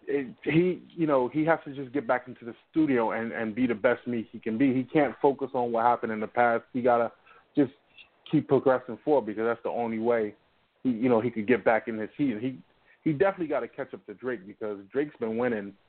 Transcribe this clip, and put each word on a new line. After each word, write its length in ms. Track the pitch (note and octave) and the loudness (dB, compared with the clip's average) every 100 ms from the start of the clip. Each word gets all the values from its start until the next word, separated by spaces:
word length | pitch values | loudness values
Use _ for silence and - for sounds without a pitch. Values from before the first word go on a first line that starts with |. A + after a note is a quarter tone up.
| - | -4
it, 200 | C#3+ B2+ G#2+ | -4 -4 -8
he, 380 | - D3+ F3+ E3+ B2+ E3+ | 0 2 2 0 -10 -4
you 120 | D#3 | 2
know, 200 | C#3 B2 | 2 2
he 180 | C3+ D#3 | 0 2
has 140 | D#3 - | 0 -2
to 80 | C3+ | -12
just 180 | C3+ | -6
get 140 | C#3+ A#2 | -6 0
back 200 | B2 - | -2 -2
into 180 | A#2 A#2 | -14 -14
the 80 | A2+ _ | -16 _
studio 400 | D#3+ D#3 B2+ A2+ | 0 2 4 2
and, 200 | G#2+ A2+ | -2 -4
and 240 | G2+ A2 G#2+ | -4 -4 0
be 100 | B2+ | 0
the 100 | G#2+ | 2
best 300 | B2 A#2+ - | 0 0 -2
me 200 | A#2+ G#2+ | -6 -6
he 80 | A2 | -8
can 180 | - A2+ | -6 0
be. 160 | C#3 | 2
He 100 | B2+ | 2
can't 320 | B2+ D#3+ C3+ - | 0 2 2 2
focus 280 | D3 C3 C3 | 0 0 -4
on 180 | C3 A#2+ | -4 -2
what 120 | A2+ | 2
happened 280 | A#2+ A#2+ A#2 | 2 2 0
in 80 | G#2+ | -4
the 80 | A2 | -4
past. 360 | - A#2+ A#2 - | 2 2 2 -2
He 80 | B2+ | -2
gotta 300 | B2 A#2+ A2+ - _ - _ - | 2 2 0 -4 _ -20 _ 0
just 160 | C3 - _ - - _ - | 0 -2 _ -20 -20 _ -2
keep 160 | D#3 - | -2 2
progressing 500 | C3+ - B2+ - A2 - | 2 4 2 0 -8 0
forward, 220 | C#3+ A2 | 0 0
because 180 | G#2 A2+ | -4 -2
that's 180 | A#2 | -2
the 60 | G2+ | -4
only 300 | E2+ A#2 A2+ | -4 -4 -2
way 340 | A2+ A#2+ G#2+ - _ _ _ _ | 0 0 -2 -8 _ _ _ _
he, 60 | C3 | -4
you 200 | A2+ B2+ | 0 2
know, 120 | A#2 | 2
he 80 | A#2+ | 2
could 180 | A2+ G#2 | -4 0
get 160 | A#2 | 2
back 240 | G2 A2 - | 2 0 -2
in 100 | A2 | -8
his 120 | G#2+ - | -8 -4
seat. 160 | C#3+ | -2
And 80 | G#2+ | -2
he, 160 | B2+ C3 - _ _ _ | -6 -10 -18 _ _ _
he 100 | - | -4
definitely 340 | C#3+ G3 G3 D#3+ | 2 0 0 -4
gotta 200 | C#3+ A#2+ | -4 -6
catch 260 | - C3 | -10 -12
up 120 | G#2+ - | -12 -16
to 80 | G2 | -12
Drake, 300 | B2 A#2+ F#2 | -8 -8 -12
because 340 | G#2 A2 G2+ G2 | -12 -10 -10 -8
Drake's 240 | C3 D3 - | -6 -6 -6
been 180 | A2+ A2+ | -6 -2
winning 360 | B2 A2 G2+ G2 | -2 -4 -8 -14